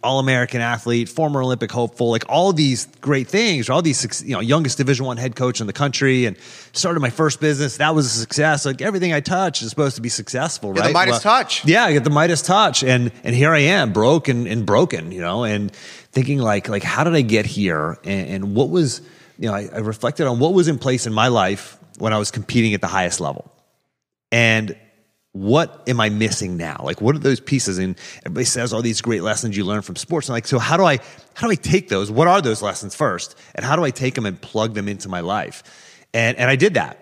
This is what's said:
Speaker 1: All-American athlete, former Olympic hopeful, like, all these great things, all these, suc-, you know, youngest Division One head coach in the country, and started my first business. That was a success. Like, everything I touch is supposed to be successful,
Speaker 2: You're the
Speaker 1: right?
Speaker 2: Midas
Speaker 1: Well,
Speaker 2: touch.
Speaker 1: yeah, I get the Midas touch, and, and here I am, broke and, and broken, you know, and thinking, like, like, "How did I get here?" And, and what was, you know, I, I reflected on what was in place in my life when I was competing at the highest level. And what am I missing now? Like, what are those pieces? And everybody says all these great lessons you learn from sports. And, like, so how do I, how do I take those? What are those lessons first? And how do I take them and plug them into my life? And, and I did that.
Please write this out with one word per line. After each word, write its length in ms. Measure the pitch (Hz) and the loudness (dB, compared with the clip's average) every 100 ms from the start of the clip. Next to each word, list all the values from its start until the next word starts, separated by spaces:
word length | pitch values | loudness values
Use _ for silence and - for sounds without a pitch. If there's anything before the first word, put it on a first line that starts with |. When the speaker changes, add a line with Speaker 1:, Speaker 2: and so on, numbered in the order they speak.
Speaker 1:
All-American 580 | 117 135 135 131 120 123 | 0 0 2 2 0 -2
athlete, 480 | 117 117 117 120 117 | -2 -4 0 -2 -2
former 320 | - 156 143 | -2 -2 0
Olympic 280 | 127 127 113 | -2 -2 -4
hopeful, 380 | 123 117 - 120 | -2 -4 -2 0
like, 160 | 113 - | 0 -2
all 260 | 143 185 | 0 2
these 340 | 165 147 120 - _ | 2 0 0 -6 _
great 260 | 131 139 123 | -2 -2 0
things, 420 | 196 233 160 113 | -2 0 -2 0
all 120 | 135 | 0
these, 180 | 170 131 | 0 -2
suc-, 280 | 131 - - | -4 -8 -6
you 60 | |
know, 60 | 117 | -6
youngest 380 | 113 147 147 - | 0 2 0 -2
Division 280 | 131 131 131 | 0 0 -2
One 120 | 120 | -6
head 180 | 127 113 | -8 -2
coach 260 | 127 120 | -2 -2
in 60 | 110 | -6
the 60 | |
country, 520 | - 143 127 139 131 120 | -2 -2 0 2 2 0
and 120 | 92 - - - | -4 -16 -20 -12
started 260 | - 180 170 | -4 -2 0
my 120 | 135 | -2
first 280 | - 160 143 | 0 0 2
business. 380 | 156 139 147 - | 0 0 -2 0
That 180 | 147 160 | 2 2
was 120 | 135 | 0
a 20 | |
success. 560 | 110 113 - 151 147 143 | -2 -4 0 2 2 -2
Like, 160 | 131 | -4
everything 320 | 190 196 175 | -4 -2 0
I 60 | 151 | -2
touch 420 | 143 185 190 147 | 0 -2 -2 -4
is 80 | 113 | -8
supposed 260 | 127 143 127 | -2 -2 -2
to 60 | |
be 80 | 120 | -6
successful, 600 | - 104 127 160 - 104 | -6 -6 -4 -4 -6 -4
Speaker 2:
You're 60 | 98 | 0
the 60 | |
Speaker 1:
right? 120 | 117 | 2
Speaker 2:
Midas 300 | 160 185 117 | 4 4 2
Speaker 1:
Well, 140 | 202 240 | 4 2
Speaker 2:
touch. 280 | 214 - 143 | 2 -2 4
Speaker 1:
yeah, 200 | 185 226 | 4 6
I 80 | |
get 100 | 147 | 2
the 60 | 135 | 4
Midas 320 | 147 165 165 | 4 4 2
touch, 420 | - 190 208 127 | 2 4 4 2
and, 280 | 131 127 120 - | 2 2 2 -4
and 120 | - 120 | -2 4
here 180 | 143 | 4
I 60 | 160 | 6
am, 340 | 143 196 131 | 4 4 2
broke 340 | 104 113 160 - | 4 4 4 2
and, 200 | 120 117 | -2 0
and 180 | 113 104 | -2 2
broken, 460 | 104 175 87 80 | 4 4 0 -8
you 100 | 92 | -6
know, 220 | 85 101 | -4 -2
and 280 | 120 104 101 - - - - | -2 -2 -4 -8 -20 -20 -6
thinking, 280 | - 127 143 | -2 0 2
like, 280 | 117 101 98 | 2 0 0
like, 160 | 101 | -4
"How 200 | 82 - | -2 0
did 100 | 160 | 2
I 80 | 165 | 2
get 240 | 120 107 110 | 4 2 0
here?" 520 | - 98 80 78 - | 0 0 0 -2 -6
And, 240 | - 98 80 | -6 -6 -4
and 260 | 95 98 101 | -6 -4 0
what 140 | 139 | 0
was, 320 | 180 147 - - - - _ | 2 0 -2 -14 -20 -20 _
you 100 | 113 | -4
know, 40 | 101 | -4
I, 140 | 101 | -6
I 60 | - | -6
reflected 480 | 107 107 120 - 147 | -6 -4 -6 -2 -2
on 120 | 120 | 2
what 140 | 147 | 2
was 140 | 190 160 | 4 2
in 100 | 135 | 0
place 300 | 135 127 120 | 0 -2 0
in 60 | |
my 140 | 107 123 | 2 4
life 500 | 117 95 101 - - - - | 4 2 -2 -8 -20 -20 -6
when 120 | 110 | -2
I 40 | 110 | 0
was 140 | 104 | -2
competing 420 | - 104 120 113 | -6 -2 2 2
at 80 | 101 | 0
the 60 | 95 | -2
highest 320 | 95 90 - | 0 -2 -2
level. 320 | 78 71 - _ _ _ _ _ _ _ _ | -6 -8 -12 _ _ _ _ _ _ _ _
And 440 | 117 117 110 107 - _ _ _ _ _ | 2 4 2 -2 -10 _ _ _ _ _
what 540 | 95 98 135 165 - - | -8 2 2 2 -4 -2
am 140 | 120 | 0
I 80 | 107 | 2
missing 480 | 104 110 98 98 90 | 2 0 -2 -4 -4
now? 240 | 82 71 | -6 -6
Like, 160 | 69 80 | -6 -2
what 160 | 104 147 | 0 2
are 40 | |
those 200 | 139 127 | 2 0
pieces? 380 | - 139 110 92 | 0 -2 0 -2
And 200 | 92 90 - - - | -4 -6 -12 -16 -10
everybody 180 | 90 | -4
says 300 | 123 127 120 | -2 -2 -2
all 80 | 117 | -2
these 180 | 117 107 | -2 -2
great 240 | - 110 | -2 -2
lessons 320 | 90 104 117 98 | -2 -2 -2 -4
you 80 | |
learn 180 | 95 104 | -2 -2
from 140 | 98 90 | -4 -10
sports. 320 | - 165 - | -4 -4 -2
And, 60 | |
like, 120 | 117 - | -6 0
so 140 | 131 | -2
how 160 | 110 165 | 2 4
do 80 | |
I, 160 | 185 135 - - - - | 4 2 -2 -20 -20 -6
how 120 | 233 | -2
do 60 | |
I 20 | 196 | -2
take 320 | - 185 - | 2 0 2
those? 240 | 98 101 | -2 -2
What 160 | 110 165 | 2 4
are 140 | 190 | 4
those 200 | 143 110 | 2 -2
lessons 340 | 101 92 101 - | -4 -6 -10 -2
first? 400 | 147 87 - - - - | -2 -2 -8 -16 -18 -8
And 80 | 117 | -2
how 120 | 156 | 0
do 80 | 156 | 0
I 60 | |
take 240 | - 131 131 | -2 -4 -2
them 100 | 107 | -6
and 160 | 92 | -6
plug 320 | - 107 110 | -6 -2 -2
them 160 | 107 101 | -2 -6
into 180 | 98 95 | -8 -8
my 140 | 90 | -6
life? 420 | 85 104 73 - - - - - _ | -4 -4 -4 -12 -20 -20 -20 -20 _
And, 240 | 117 117 123 | 0 0 2
and 120 | 123 | 2
I 80 | 135 | 4
did 160 | 185 | 4
that. 240 | 151 78 - | 2 -4 -8